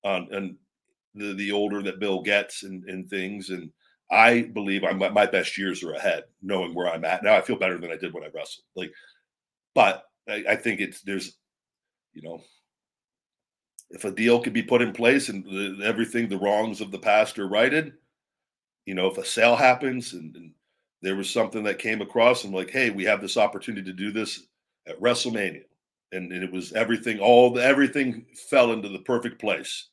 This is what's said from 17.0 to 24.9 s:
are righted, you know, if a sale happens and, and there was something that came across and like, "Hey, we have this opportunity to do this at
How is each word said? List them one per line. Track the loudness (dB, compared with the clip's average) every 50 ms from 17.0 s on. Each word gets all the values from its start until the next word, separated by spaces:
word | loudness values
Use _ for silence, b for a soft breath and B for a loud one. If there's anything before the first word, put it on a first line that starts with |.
| 0 4 4 4 4 2 -2 -8
are | -6 -2
righted, | 2 2 2 4 2 0 -2 -4 -12 _ _ _ _ _ _ _ _ _ _ _ _ _ _ _ _ _ _
you | -8 -4
know, | 0 0
if | 0 -2 -2
a | -8
sale | -6 0 4 6 6 6
happens | 6 6 4 4 4 0 -4 -4 -4 -8 -10
and, | -12 -14 -16 -16 -18
and | -20 -20 -20 _ _ _ _ _ _ _ _ _ _
there | -4 -4 -4
was | -2 -4 -2
something | 0 0 0 0 -2 -4 -2
that | -2 -4 -2
came | -2 -4 -4 -4
across | -4 -4 2 6 6 6 6 4 -2
and | -6 -6
like, | -6 -6 -4
"Hey, | -2 0 0 0
we | 0 0 2
have | 2 2 2
this | 0 -4 2
opportunity | 2 2 2 2 -4 -10 -10 -10 -10 -10
to | -10
do | -10 -8 -8 -6
this | -4 -4 -6 -6 -8 -14 -16 _ _ _ _ _ _ _ _
at | -16